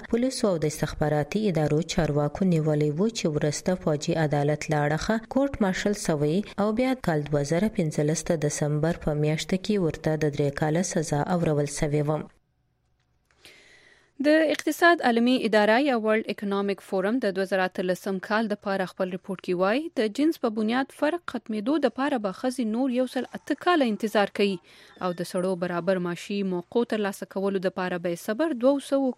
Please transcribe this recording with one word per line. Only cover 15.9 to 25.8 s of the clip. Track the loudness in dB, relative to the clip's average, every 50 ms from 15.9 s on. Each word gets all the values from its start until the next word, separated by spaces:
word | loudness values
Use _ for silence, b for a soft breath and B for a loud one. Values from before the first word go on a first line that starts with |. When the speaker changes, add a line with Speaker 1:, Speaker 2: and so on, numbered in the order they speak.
| 2 2
Speaker 2:
ورلد | 2 2 2 2 0 -2
اکنامیک | -6 -6 -4 -2 -2 0 0 -2 -4 -4 -6 -4
فورم | -2 0 0 0 0 0
د | 0 0 0
دوه | -2 -2 0
زره | 0 0 0 0
اتلسم | -2 -2 -2 -2 -2 -2 -2 -4 -4 -4 -2
کال | 0 0 0 0 0
د | -4 -4 -4
پاره | -2 -2 -2 -2 -4
خپل | -4 -4 -4 -4 -4
رپورټ | -6 -8 -8 -10 -6 -4
کې | -4 0 2
وایي، | 2 2 2 0 -2 -2 -2 -2
د | -2 0 0 2
جنس | 2 2 2 0 -2
په | -2 -2 0
بنیاد | 0 0 0 0 -2 -4 -4 -2
فرق | -2 0 0 -2 -6 -8
ختمېدو | -10 -8 -8 -6 -6 -4 -2 0 0 2 0
د | 0 0
پاره | -2 -2 -2 -2 -2 -2
به | -4 -4 -4
ښځې | -4 -4 -2 -2 -2 -2 -2
نور | -2 -2 0 0 0
یو | -2 -2 -2
سل | -4 -6 -6 -8 -10
اته | -6 -6 -6 -2 0
کاله | 2 2 4 4 2
انتظار | 0 -2 -2 0 2 2 2 2 2 0
کوي | 0 0 0 -2 b b b b b b b -4 -4
او | -4 -2 -4
د | -6 -4
سړو | -2 -2 0 0 -2 -2 -2
برابر | -2 -2 -2